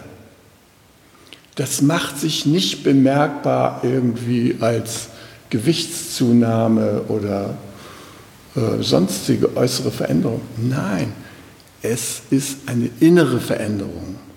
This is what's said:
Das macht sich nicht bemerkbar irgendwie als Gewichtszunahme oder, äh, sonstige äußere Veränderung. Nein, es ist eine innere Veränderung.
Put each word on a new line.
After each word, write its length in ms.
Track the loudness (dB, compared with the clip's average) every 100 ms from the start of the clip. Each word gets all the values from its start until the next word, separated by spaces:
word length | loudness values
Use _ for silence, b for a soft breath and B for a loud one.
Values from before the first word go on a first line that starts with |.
| -14 -20 -20 -20 _ _ _ _ _ _ B B B B B -6
Das 260 | -4 2
macht 360 | 2 2 -2 -4
sich 280 | -4 -2 0
nicht 400 | 2 0 -2 2
bemerkbar 960 | 4 6 4 2 0 -2 0 0 0
irgendwie 720 | -2 0 0 -2 -2 0 0 0
als 480 | 0 0 -2 -8 -10 B B B B
Gewichtszunahme 1500 | -2 0 0 -2 -8 -8 0 4 6 4 4 4 4 2 0 -2
oder, 480 | -2 -2 -2 -4 -8 -14 B B B B B B -20 -8 -2
äh, 260 | 0 0
sonstige 760 | 2 2 2 -2 0 2 2 2
äußere 340 | 0 0 -4
Veränderung. 480 | -4 0 0 0 -2 -8 -6
Nein, 540 | -4 -2 -2 -2 -4 -6 B B B B -20 -10
es 400 | -6 -4 -6 -8 0
ist 400 | 0 0 -8 -4
eine 200 | -2 -2 4
innere 400 | 6 6 6 2
Veränderung. 720 | -2 -4 -2 -4 -4 -8 -12 -14 -16